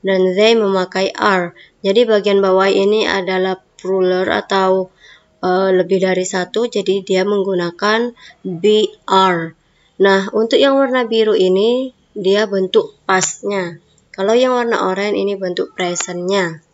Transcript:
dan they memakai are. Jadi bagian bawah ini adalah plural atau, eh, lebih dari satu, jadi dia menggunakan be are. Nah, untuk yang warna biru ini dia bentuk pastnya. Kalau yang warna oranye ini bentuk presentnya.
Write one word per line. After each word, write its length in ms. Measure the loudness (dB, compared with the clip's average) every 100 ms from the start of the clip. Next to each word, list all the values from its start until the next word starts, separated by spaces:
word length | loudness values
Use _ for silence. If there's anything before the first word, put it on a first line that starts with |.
dan 320 | 0 2 2
they 240 | 2 4 4
memakai 560 | 2 0 -2 -2 -4
are. 400 | 0 2 2 -2 -10 -20 _ 0
Jadi 240 | 2 4
bagian 320 | 2 2 2
bawah 240 | 4 2 2
ini 400 | 2 2 0 0
adalah 560 | -2 -2 -2 -2 -4 _ _
plural 480 | -4 0 0 0 0
atau, 640 | -2 -2 0 2 0 -2 _ -20 -20 _ _ -2
eh, 240 | 0 2
lebih 320 | 2 2 0
dari 240 | 0 -2 -2
satu, 400 | -4 -4 -4 -4
jadi 400 | -4 -2 -4 0
dia 160 | 0 0
menggunakan 880 | 0 -2 -2 -4 -4 -2 0 -2 -8 -20 -14
be 560 | -10 -2 2 2 0 -6 0
are. 480 | 2 2 0 -6 -12 _ _ _ _
Nah, 280 | 2 2 0
untuk 240 | -2 0 2
yang 160 | 4 2
warna 280 | 2 0 -2
biru 280 | 0 2
ini 600 | 2 2 2 2 0 -4 _ _
dia 320 | -6 0 0 0
bentuk 520 | -2 0 0 0 -10 -2
pastnya. 760 | 0 0 -6 -6 -4 -6 -10 _ _ _
Kalau 200 | -6 0
yang 200 | 2 2
warna 360 | 0 0 -2 -2
oranye 360 | -2 -2 -2 -4
ini 80 |
bentuk 400 | -4 -6 -4 -6 -4
presentnya. 840 | -6 -4 -6 -6 -4 -2 -2 -8 _